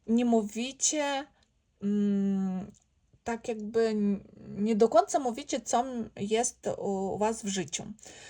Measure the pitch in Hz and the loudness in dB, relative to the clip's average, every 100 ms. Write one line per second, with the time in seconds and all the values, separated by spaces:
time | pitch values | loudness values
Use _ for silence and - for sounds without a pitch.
0 | - 233 240 226 208 220 254 262 - 311 | 0 2 6 4 2 -2 -6 -2 -2 0
1 | 285 277 294 _ _ _ _ _ 202 208 | 0 -2 -4 _ _ _ _ _ -2 2
2 | 202 202 196 196 190 185 208 - _ _ | 2 2 2 0 0 -4 -8 -14 _ _
3 | _ _ - 226 - 220 208 226 226 214 | _ _ -6 -6 -6 -6 -2 0 2 2
4 | 202 196 - - - 202 208 214 240 302 | 2 0 -4 -18 -14 -2 0 4 6 6
5 | 415 330 254 233 285 269 - 240 262 247 | 4 0 -2 -4 -4 -6 0 0 0 -4
6 | - - 202 220 226 - 180 - 202 196 | -8 -6 -2 0 0 -4 -6 -4 -4 -2
7 | 190 - 214 226 202 190 170 - 208 - | -4 0 -2 -2 -4 -4 -4 -6 -10 -14
8 | - - | -18 -20